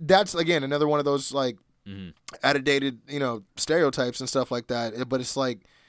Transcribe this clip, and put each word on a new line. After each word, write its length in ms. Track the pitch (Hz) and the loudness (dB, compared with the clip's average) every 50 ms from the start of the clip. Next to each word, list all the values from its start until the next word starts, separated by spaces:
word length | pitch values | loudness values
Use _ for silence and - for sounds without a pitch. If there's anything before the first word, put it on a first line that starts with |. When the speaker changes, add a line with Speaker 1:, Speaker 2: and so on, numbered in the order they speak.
Speaker 1:
that's 340 | 165 147 190 190 208 185 - | 2 4 4 4 4 2 0
again 300 | 170 170 165 175 156 135 | 0 0 2 2 2 0
another 240 | 135 143 147 151 151 | 0 0 2 2 2
one 120 | 151 147 | 2 2
of 40 | 143 | 2
those, 280 | 143 143 143 135 - 131 | 2 0 0 -2 -2 -2
like, 260 | 139 135 127 113 92 _ _ _ _ _ | -2 -2 -2 -4 -6 _ _ _ _ _
Speaker 2:
Mm-hmm. 220 | 101 98 98 95 87 - _ _ - - - - | -16 -14 -14 -14 -14 -16 _ _ -16 -8 0 2
Speaker 1:
outdated, 580 | 131 143 143 131 143 139 139 139 139 123 113 _ | 4 4 4 4 2 2 2 2 -2 -4 -6 _
you 120 | - 139 143 | -10 -6 -4
know, 240 | 139 127 117 110 98 _ _ | -2 -2 -4 -6 -10 _ _
stereotypes 640 | - - - 156 170 165 139 131 - 127 123 120 - | -6 -2 0 2 4 2 2 2 0 -2 -4 -4 -6
and 80 | 131 | -6
stuff 240 | 127 - 135 123 - | -2 0 0 0 0
like 180 | 127 120 117 - | -2 -6 -4 -4
that. 380 | 123 120 117 113 107 117 127 | -4 -4 -4 -4 -4 -6 -4
But 140 | 120 131 131 | -2 -2 -2
it's 160 | 123 - - | -2 -4 -4
like, 300 | 143 135 127 120 104 - _ _ _ _ | -2 -2 -2 -4 -6 -10 _ _ _ _